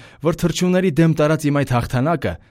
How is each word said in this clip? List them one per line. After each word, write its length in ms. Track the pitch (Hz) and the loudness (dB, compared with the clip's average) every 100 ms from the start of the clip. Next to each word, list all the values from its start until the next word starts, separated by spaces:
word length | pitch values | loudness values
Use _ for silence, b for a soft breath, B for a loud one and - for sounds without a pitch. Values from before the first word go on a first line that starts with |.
| B B | B B
որ 180 | 156 165 | -4 0
թռչունների 540 | 165 - 180 185 190 | -2 0 0 2 2
դեմ 240 | 135 165 | 2 2
տարած 320 | 156 151 156 143 | 2 0 0 0
իմ 120 | 143 | 0
այդ 120 | 139 | 0
հաղթանակը 640 | 120 - 127 147 160 98 85 b | -2 -2 -2 0 -2 -4 -8 b